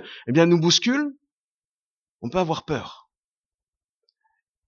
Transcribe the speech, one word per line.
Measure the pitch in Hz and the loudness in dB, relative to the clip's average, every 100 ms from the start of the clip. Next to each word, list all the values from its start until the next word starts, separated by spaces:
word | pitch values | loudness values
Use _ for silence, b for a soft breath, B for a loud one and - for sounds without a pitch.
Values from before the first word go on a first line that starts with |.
| B B - | B B -2
eh | |
bien, | 135 170 | 2 4
nous | 175 | 4
bouscule, | 165 170 233 269 294 277 _ _ _ _ _ _ _ _ _ _ | 4 2 2 -2 -4 -8 _ _ _ _ _ _ _ _ _ _
on | 117 | -6
peut | 175 | -4
avoir | 175 160 | -2 -4
peur. | - 139 92 - _ _ _ _ _ _ _ _ _ _ _ _ _ _ _ _ | -4 -6 -6 -16 _ _ _ _ _ _ _ _ _ _ _ _ _ _ _ _